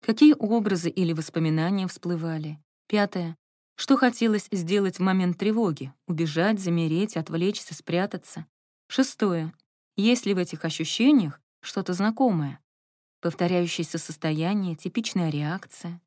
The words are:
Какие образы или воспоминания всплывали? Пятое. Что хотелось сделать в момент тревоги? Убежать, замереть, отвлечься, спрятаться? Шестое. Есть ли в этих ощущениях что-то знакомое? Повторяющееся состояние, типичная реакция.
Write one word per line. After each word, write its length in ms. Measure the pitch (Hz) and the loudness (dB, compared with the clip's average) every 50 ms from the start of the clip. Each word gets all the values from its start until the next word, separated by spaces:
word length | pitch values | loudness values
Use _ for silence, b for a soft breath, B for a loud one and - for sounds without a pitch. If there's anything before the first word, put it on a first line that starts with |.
Какие 320 | - - 220 220 302 302 294 | 0 -2 4 8 8 8 8
образы 560 | 285 - 202 220 233 208 214 196 175 170 - | 8 2 0 2 2 2 2 0 0 -2 -2
или 220 | - - 185 165 | 0 0 0 0
воспоминания 760 | 170 156 156 - - 170 165 160 156 160 160 175 196 196 190 180 | 0 -2 -4 -4 -2 0 0 2 2 2 0 0 0 -2 -2 -4
всплывали? 680 | - - - 175 175 165 160 165 160 160 151 151 151 151 _ _ _ _ _ _ | -6 -8 -6 -4 -4 -4 -4 -4 -6 -6 -6 -8 -10 -12 _ _ _ _ _ _
Пятое. 480 | - 208 202 196 - 185 175 165 165 _ _ _ _ _ _ _ _ | 0 0 0 0 -2 -4 -6 -6 -8 _ _ _ _ _ _ _ _
Что 220 | - - - 277 262 | -12 0 2 2 4
хотелось 500 | - 247 240 - 233 226 214 208 - - | 4 2 2 2 0 2 2 0 -2 -4
сделать 460 | - 190 170 160 190 208 202 190 180 - | -6 -4 -2 0 0 2 2 0 -2 0
в 40 | |
момент 360 | 180 190 185 190 185 180 175 - | 0 2 2 2 2 0 0 0
тревоги? 560 | 190 208 214 226 233 185 156 - 135 135 - _ _ - | 0 0 2 2 0 0 0 -4 -6 -12 -14 _ _ -6
Убежать, 540 | 175 156 170 160 147 160 175 208 226 196 | -2 -2 -2 -2 0 2 2 2 2 0
замереть, 560 | 190 185 170 170 165 156 160 170 202 214 - 165 | 0 0 0 0 0 0 0 0 -2 -2 -4 -8
отвлечься, 560 | 156 - 160 165 175 190 208 - - - 156 | -8 -4 -4 -2 -2 -2 -2 -4 -10 -12 -16
спрятаться? 720 | - - - 170 175 185 202 - 180 - - - 165 160 _ _ _ _ _ _ _ _ _ | -16 -8 -4 -2 -2 -2 -2 -6 -10 -12 -12 -14 -14 -14 _ _ _ _ _ _ _ _ _
Шестое. 680 | - - 269 262 - - 220 202 175 170 160 160 - _ _ _ _ _ _ _ _ - | 0 0 0 0 0 -2 0 0 0 0 -4 -6 -8 _ _ _ _ _ _ _ _ 0
Есть 280 | 196 226 247 240 - | 2 2 2 2 2
ли 80 | 190 202 | 0 0
в 40 | 185 | 0
этих 260 | 180 175 - 156 - | 0 -4 -6 -6 -6
ощущениях 760 | 165 151 - 160 151 - - 226 269 302 269 185 147 - - _ _ _ _ | -6 -4 -4 -4 -4 0 2 4 6 6 6 4 2 -4 -10 _ _ _ _
что-то 300 | - - - 196 190 - | -16 -8 -6 -6 -4 -4
знакомое? 720 | 185 175 196 214 220 220 269 247 202 165 147 139 127 - _ _ _ _ _ _ _ _ _ _ _ _ | -2 0 0 0 2 2 2 2 2 2 0 -2 -6 -10 _ _ _ _ _ _ _ _ _ _ _ _
Повторяющееся 800 | - 170 160 - 180 175 180 180 175 170 - - 170 - - 165 | -6 -6 -2 0 0 2 2 2 0 0 -2 -4 -6 -4 -4 -8
состояние, 760 | - - 165 - - 160 156 151 160 175 202 208 190 180 165 | -8 -8 -12 -6 -4 -2 -2 0 0 0 0 0 -2 -2 -4
типичная 540 | - - 180 - - 226 - - 190 175 160 | -6 -8 -6 -4 -4 -4 -2 -2 0 0 0
реакция. 720 | 147 147 147 151 170 190 - - - - - 175 175 175 _ | -2 -2 -2 -4 -4 -6 -10 -14 -20 -14 -12 -12 -12 -12 _